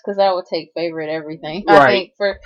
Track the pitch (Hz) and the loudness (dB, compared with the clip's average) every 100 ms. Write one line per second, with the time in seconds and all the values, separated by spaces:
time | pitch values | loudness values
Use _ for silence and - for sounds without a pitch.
0 | - 196 196 180 180 170 156 - 170 160 | -4 0 2 0 -4 -10 -8 -8 -6 -6
1 | 156 160 151 156 151 165 208 202 139 - | -8 -8 -8 -12 -10 -8 4 6 6 2
2 | 180 - 202 190 | -2 -4 -4 -4